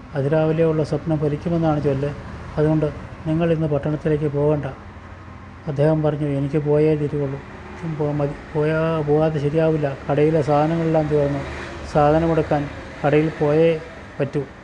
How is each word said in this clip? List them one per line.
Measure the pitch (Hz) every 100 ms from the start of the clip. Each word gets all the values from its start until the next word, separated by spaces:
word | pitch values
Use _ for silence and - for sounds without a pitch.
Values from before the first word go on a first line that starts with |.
| -
അതിരാവിലെയുള്ള | 147 139 156 156 160 160 156
സ്വപ്നം | 151 147 160 156
ഫലിക്കുമെന്നാണ് | 147 147 175 170 160 147
ചൊല്ല്. | 143 135 143 139 - - - -
അതുകൊണ്ട് | 151 156 151 - - - 160
നിങ്ങൾ | 160 170
ഇന്ന് | 160 160
പട്ടണത്തിലേക്ക് | 143 151 151 160 151 151
പോകണ്ട." | 143 147 151 135 131 - - - - - - - - -
അദ്ദേഹം | 139 151 156
പറഞ്ഞു, | 151 147 147
"എനിക്ക് | 139 139 156
പോയേ | 147 147 156 151
തിരിയുള്ളൂ. | 147 147 139 139 - - - - 165
പോ-, | 151 147
മതി, | 147 143 143 -
പോയാ, | 151 151 160 160 160
പോകാതെ | 147 151 156 156
ശരിയാവില്ല. | 143 160 160 156 143 135
കടയിലെ | - 143 151 160
സാധനങ്ങളെല്ലാം | 139 147 156 165 160 160 151
തീർന്നു. | 147 143 139 139 - - - -
സാധനമെടുക്കാൻ | 156 147 160 165 160 151 151 147 - - -
കടയിൽ | 147 151 156
പോയേ | - 147 156 165 160 156 - -
പറ്റൂ." | - 135 151 135 -